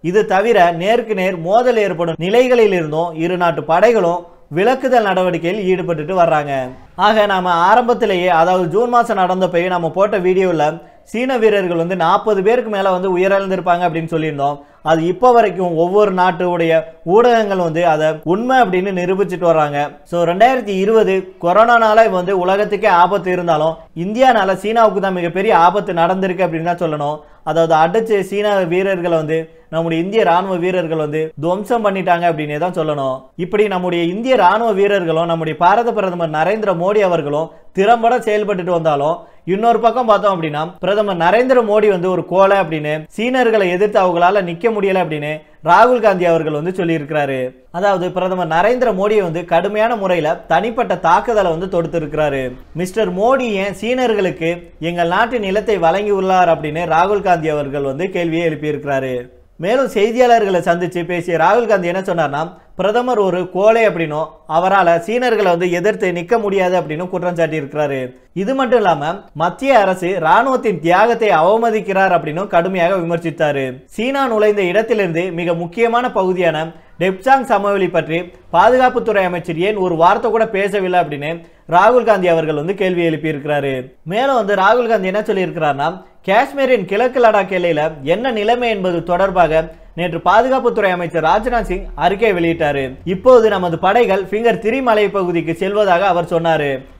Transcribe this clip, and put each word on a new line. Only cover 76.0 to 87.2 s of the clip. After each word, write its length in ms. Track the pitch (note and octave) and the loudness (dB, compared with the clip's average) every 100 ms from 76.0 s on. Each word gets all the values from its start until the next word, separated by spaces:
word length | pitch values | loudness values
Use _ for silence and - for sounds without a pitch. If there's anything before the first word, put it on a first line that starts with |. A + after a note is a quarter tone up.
| B3 G3+ | -2 -2
பகுதியான 480 | F#3 F#3 E3+ D#3 D#3+ - - - | -2 0 0 -2 -6 -10 -20 -4
டெப்சாங் 480 | F3+ F#3+ C4 C4 B3 | -4 -2 0 0 2
சமவெளி 360 | G#3+ G3+ G3+ F3+ | 0 0 0 0
பற்றி 240 | E3 D#3 E3 F3+ - - | -2 -2 -6 -6 -16 -4
பாதுகாப்புத்துறை 680 | E3+ G#3+ B3+ B3+ B3+ G3 G3+ F#3 | 2 4 4 2 0 -2 0 0
அமைச்சர் 300 | F3 E3+ D#3 F#3 | -4 -6 -4 -2
ஏன் 120 | G#3+ | -2
ஒரு 100 | F#3 E3 | -2 2
வார்த்தை 260 | E3+ G#3 A#3 | 4 4 0
கூட 100 | A3 A3 F#3+ | -2 -2 -2
பேசவில்லை 440 | G3+ G3+ F#3 F3+ | -2 -2 0 0
அப்படின்னு 280 | D#3+ D3 D3 E3+ - _ - | 0 -4 -8 -8 -12 _ 0
ராகுல் 320 | E3+ G#3 B3 A3 | 4 4 4 2
காந்தி 200 | G3+ F3+ | 2 2
அவர்கள் 260 | E3 D#3 D3+ | 2 0 -4
வந்து 160 | D#3 G3 | -4 -2
கேள்வி 200 | F#3+ F3 E3+ | -2 0 0
எழுப்பியிருக்கிறாரு. 640 | D#3 D#3 D3+ D3 D3 C#3 C3 C3 - D#3 | -2 -4 -6 -4 -2 -2 -4 -8 -16 -6
மேலும் 260 | G3+ C4+ C4 | -2 0 0
வந்து 140 | G3 G3+ | 0 2
ராகுல் 280 | F#3+ A#3 A#3 | 4 2 2
காந்தி 180 | A3+ F#3 | 0 -2
என்ன 100 | G3+ G#3+ | -4 -2
சொல்லியிருக்கிறார்னா, 580 | G3+ F3 D#3+ D#3 C#3 D3+ F#3 - _ - | -2 -2 -2 -2 0 -4 -6 -18 _ 0
காஷ்மீரின் 600 | G3+ C#4 C#4 C4 B3 F#3 | 0 0 -2 0 0 0
கிழக்கு 300 | G3 B3+ B3+ | -2 0 4